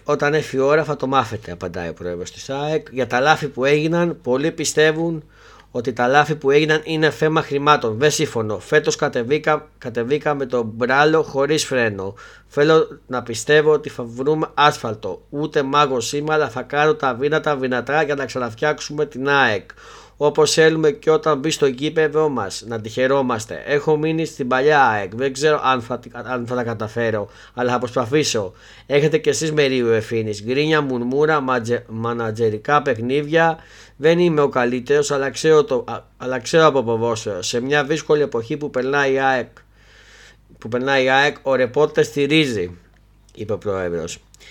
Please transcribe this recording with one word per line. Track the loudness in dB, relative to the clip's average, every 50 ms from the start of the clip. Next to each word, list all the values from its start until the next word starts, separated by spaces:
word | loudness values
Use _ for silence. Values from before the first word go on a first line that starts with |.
| -4
Όταν | -2 -2 0 0 0 0
έρθει | 0 -2 -2 -2
η | 0
ώρα | 2 2 2 2 2
θα | 0 -4
το | -4 -4 -2
μάθετε, | 0 0 0 -2 -4 -10 -10 -10
απαντάει | -12 -10 -10 -10 -8 -8 -8 -8
ο | -8
πρόεδρος | -8 -8 -8 -8 -8 -10 -12
της | -14 -16 -12 -8
αεκ. | -8 -6 -4 -2 -2 -4 -4 -6
Για | -4 -4 -4 -2
τα | 0 2
λάθη | 4 4 4 2 0 -8
που | -4 -2 0
έγιναν, | 2 2 2 2 0 0 0 0 -2 -2 -4
πολλοί | -4 -2 0 0 0 -2
πιστεύουν | -4 -4 -4 -2 2 4 4 4 4 2 -2 -4 -4 -6 -10 _ _ _ -20 -20 -20 -20 -18 _
ότι | -8 -6 -6 -4 -2
τα | 0 2 4
λάθη | 4 4 4 2 0
που | -2 2 4
έγιναν | 4 4 4 4 2 0 0
είναι | -2 -2 0 0 0
θέμα | 0 2 0 0 2 0
χρημάτων. | -2 -2 -4 0 2 4 4 4 2 -2 -2 0
Δεν | 0 0
συμφωνώ. | 2 0 -2 -2 -2 -4 -4 -4 -6 -8
Φέτος | -4 0 0 2 2 0 -2
κατεβήκα, | -2 -2 -2 -2 -2 -2 0 -2 -2 0 0 -2 -2 -2 -8 _ -16
κατεβήκα | -12 -10 -6 -4 -2 -2 -2 -2 0 -2 -2
με | -2 -4
τον | -4 -2 -2 -2 -4 -4
μπράλο | -4 -2 2 4 4 4 4 4 2 0
χωρίς | 0 0 0 0 2 0 0 -2
φρένο. | -2 0 0 0 0 -2 -4 -8 -10 -10 -14 -20 -20 -20 -20 _ _
Θέλω | 0 2 4 6 6 4 4 2 -4 -16 _ -8
να | -8 -6 -6
πιστεύω | -6 -8 -6 0 2 4 4 6 4
ότι | 4 2 0 -4
θα | -10 -10 -10
βρούμε | -10 -8 -4 -2 0 0 0 -2 -4 0
άσφαλτο. | 2 2 2 2 0 -4 -8 -8 -6 -8 -10 -10 -10 _ -12
Ούτε | -8 -8 -6 -4 -2 -2 -2
μάγος | 0 2 2 2 2 0 -2 -4 -4 -4
είμαι, | -4 -2 -2 0
αλλά | 0 0 -2
θα | -4 -8
κάνω | -10 -6 -2 0 2 2 0
τα | 0 -2 -2 -2
βήματα | -2 -2 0 0 0 0 -2 -2 -2
δυνατά | -2 -2 -2 -4 -4 -2 0 0 0
για | 0 -2
να | -4 -6
ξαναφτιάξουμε | -6 -6 -6 -6 -6 -6 -4 -2 -2 -2 -2 -6 -10 -6 -4 -6
την | -4 -6 -6 -2 0
αεκ. | 2 4 4 2 2 -2 -6 -10 -20 -20 -20 -20 -20 -20 -20 -18 _ -2
Όπως | 0 0 2 4 2 2 4
θέλουμε | 6 6 6 4 4 2 2
και | 0 0 2 2
όταν | 2 2 2 0 0 0
μπει | 0 -2
στο | -2 2 0
γήπεδο | 0 0 0 -6 -4 0 0 0 0 2 0 0 0
μας, | 0 -4 -6 -6 -8 -10 -10 -8
να | -8 -8
τη | -8 -6
χαιρόμαστε. | -2 0 0 2 2 2 2 0 -2 -4 -4 -8 -10 -10 -4
Έχω | -2 -2 0 2 2 0 2
μείνει | 2 0 -2 -2 -4
στην | -4 -6 -6 -4 -2
παλιά | 0 2 4 4 4 6 4
αεκ. | 4 2 0 -2 -6 -6
Δεν | -4 -4 -4 -2
ξέρω | 0 2 2 2 2 2
αν | 2 0 0
θα, | 0 -6 -8 -8 -10 -12
αν | -16 -14 -10 -6 -6 -6 -4 -4
θα | -4
τα | -4 -4
καταφέρω, | -4 -4 -6 -6 -6 -4 -2 -2 0 0 -2 -4 -6 -12 -20 -20 -14 -6
αλλά | -2 -2 0
θα | 0 0
προσπαθήσω. | -2 -2 -2 -2 -2 0 0 0 0 0 -2 -2 -4 -6 -10 -16 -20 -20 -20 -18 -6
Έχετε | 0 0 2 2 4 2 2
κι | 2 0
εσείς | 0 0 0 -2
μερίδιο | 2 2 2 2 2 2 2 2 2
ευθύνης. | 2 0 -2 -2 -4 -2 -4 -6 -6 -4
Γκρίνια, | -4 -2 0 2 2 2 2
μουρμούρα, | 2 0 -2 -2 -2 -2 0 0 2 2 2 0
ματζε-, | 0 0 -2 -2 0 -2 -4 -4 -4 -8
μανατζερικά | -10 -6 -4 -4 -4 -4 -4 -4 -2 0 0 0 0 -2 -2 0 0 2
παιχνίδια. | 2 0 -2 -2 -2 -2 -2 -2 -2 0 2 2 4 2 0 -2 -8 -20 -20 -20 -20 -20 _ 0
"Δεν | 2 4 4 4
είμαι | 4 2 4 2
ο | 2 2
καλύτερος, | 2 0 0 0 0 -2 -2 0 2 2 2 0
αλλά | 0 -2 -2 -4
ξέρω | -4 0 2 4 6 6 4
το, | 4 0 -2 -2 -4
α, | -8 -10 -12 _ _ -10
αλλά | -8 -6 -6 -6
ξέρω | -4 0 4 6 6
από | 6 4 4 0
ποδόσφαιρο. | 0 -2 -2 0 -2 -2 -4 -4 -6 -6 -6
Σε | -6 -4 -4 -4
μια | -2 0 0 0 0
δύσκολη | 0 -2 -4 0 0 2 2
εποχή | 2 0 -2 -4 -4 -4 -6 -6
που | -6 -6
περνάει | -4 -4 -2 0 0 0 2 2 0
η | 2
αεκ, | 2 2 0 0 -2 -6 -12 -20 -20 _ _ _ _ _ -20 -20 -20 -20 -20 -20 -20 -20 -20 _ _ _ -20 -16
που | -10 -6
περνάει | -4 -2 0 2 2 4 4
η | 4
αεκ, | 4 4 4 2 0 -2
ο | -2 0 0
ρεπόρτερ | 2 2 0 2 2 0 2 2 0 0
στηρίζει", | 0 0 -2 0 2 4 2 2 2 0 -4 -4 -6 -8 -14 _ _ _ _ _ _ _ _ _ _ -16
είπε | -12 -8 -6 -6
ο | -6
πρόεδρος. | -4 -4 -4 -2 -2 -4 -4 -4 -6 -8 -10 -14 _ _ _ -20 -20 -20